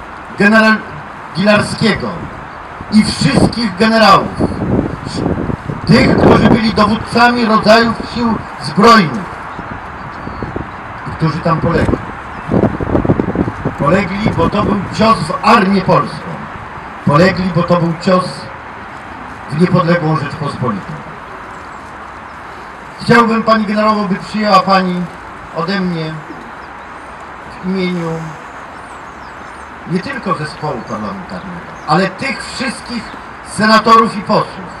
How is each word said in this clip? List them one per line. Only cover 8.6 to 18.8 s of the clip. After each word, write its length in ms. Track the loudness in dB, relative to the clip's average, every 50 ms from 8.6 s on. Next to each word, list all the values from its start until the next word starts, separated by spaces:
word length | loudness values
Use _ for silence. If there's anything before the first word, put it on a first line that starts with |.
| -10
zbrojnych 680 | -4 2 6 8 8 8 8 6 4 0 -4 -6 -8 -10 -12 -12 -12 -12 -12 -12 -10 -12 -12 -12 -12 -14 -12 -12 -12 -12 -12 -12 -10 -10 -8 -8 -8 -6 -8 -8 -8 -10 -12 -12 -12 -12 -12 -10 -10
i 40 |
którzy 280 | -4 -2 -2 -2 -2 0
tam 220 | 0 0 0 2
polegli. 360 | 2 0 2 2 2 2 0 0 -2 -8 -12 -12 -12 -12 -12 -10 -4 0 2 2 2 2 2 -2 -2 0 0 2 2 2 2 2 0 0 -2 -2 -2 -2 -4 -4 -6 -6 -4 0
Polegli, 500 | 2 2 4 2 2 0 -4 -2 -2 0 0 2
bo 120 | 0 2
to 140 | 2 0 0
był 120 | 0 0 -2 -2 -4 0
cios 240 | 2 4 4 4 2
w 160 | 0 -2 -4 0 4
armię 380 | 6 6 6 6 4 4 2
polską. 500 | 4 4 4 4 2 0 -4 -8 -10 -10 -10 -10 -10 -12 -12 -12 -14 -14 -14 -14 -14 -14 -14 -4 0
Polegli, 440 | 2 6 6 6 6 4 2 -2 0 0
bo 80 | 0 2
to 140 | 2 2 2
był 160 | 2 0 -2 -2
cios 240 | 2 2 2 2 2 -2 -6 -10 -12 -14 -14 -14 -14 -16 -16 -16